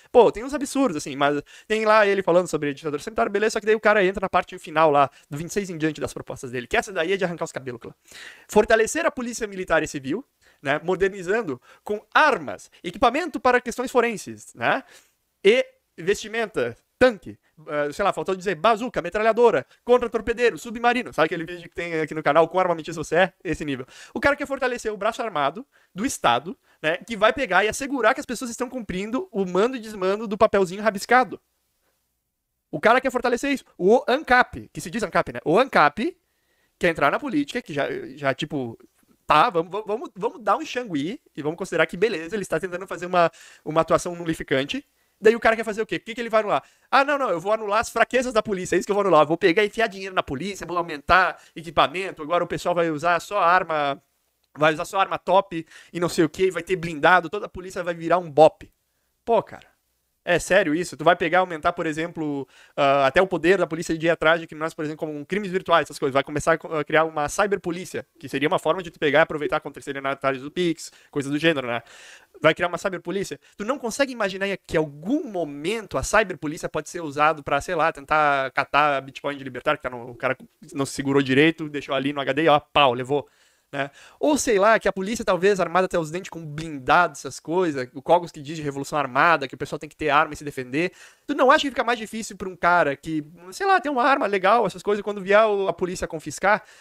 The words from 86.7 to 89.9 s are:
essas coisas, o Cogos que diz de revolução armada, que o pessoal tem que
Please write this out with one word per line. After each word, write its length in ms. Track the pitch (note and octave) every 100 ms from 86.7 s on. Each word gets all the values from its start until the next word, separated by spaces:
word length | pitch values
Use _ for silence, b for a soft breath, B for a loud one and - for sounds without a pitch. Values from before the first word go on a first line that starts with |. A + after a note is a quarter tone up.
| D3 B2+ D#3 E3+
essas 260 | C#3 C3+ -
coisas, 480 | - F3 F3+ C#3 B2+
o 80 | C#3+
Cogos 300 | - E3+ E3+
que 100 | D#3+
diz 160 | C#3 E3
de 60 |
revolução 340 | D3 C#3 C#3 D3+
armada, 520 | C3+ B2+ E3+ D#3 C3+
que 80 | C3
o 20 |
pessoal 180 | D3 D#3
tem 120 |
que 80 | D3+